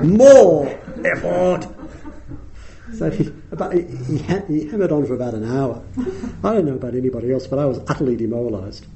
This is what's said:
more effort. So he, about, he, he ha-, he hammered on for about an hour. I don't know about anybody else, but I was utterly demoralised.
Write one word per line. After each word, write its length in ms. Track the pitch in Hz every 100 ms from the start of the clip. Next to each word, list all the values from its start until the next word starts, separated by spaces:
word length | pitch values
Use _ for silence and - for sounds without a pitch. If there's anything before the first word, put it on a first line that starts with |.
more 640 | 151 208 269 269 196 156 139 - - -
effort. 600 | 180 170 175 175 185 175 - - - - - - - - - - - - 117
So 160 | 117 160
he, 220 | - - - -
about, 220 | 160 180
he, 80 | 175
he 360 | 170 - - 151
ha-, 260 | - 190 196
he 200 | 151 147
hammered 240 | 214 180
on 140 | 151
for 80 | 127
about 200 | 123 123
an 120 | 110
hour. 360 | 110 131 131 143 - 254 254 381 240 165
I 100 | 190
don't 120 | 220
know 100 | 156
about 180 | 127 123
anybody 380 | 120 127 120 117
else, 160 | 131 127
but 100 | 135
I 80 |
was 140 | 143 117 -
utterly 280 | - 139 113
demoralised. 680 | 113 117 120 104 95 - -